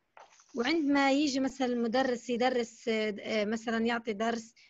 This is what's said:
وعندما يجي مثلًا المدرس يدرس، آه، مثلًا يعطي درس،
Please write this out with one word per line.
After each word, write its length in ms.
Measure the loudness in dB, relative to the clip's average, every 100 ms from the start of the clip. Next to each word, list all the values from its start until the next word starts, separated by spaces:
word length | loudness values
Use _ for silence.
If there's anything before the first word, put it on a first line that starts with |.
| _ -20 -20 -20 _ -4
وعندما 560 | 0 0 2 4 4
يجي 280 | 4 2 0
مثلًا 260 | -2 0 -2
المدرس 600 | 0 0 2 2 0 -2
يدرس، 580 | 0 2 0 -4 -6 -2
آه، 560 | 0 -2 -4 -4 -2
مثلًا 420 | 0 -2 -2 0 0
يعطي 260 | -2 -4
درس، 420 | -4 -2 -4 -6 _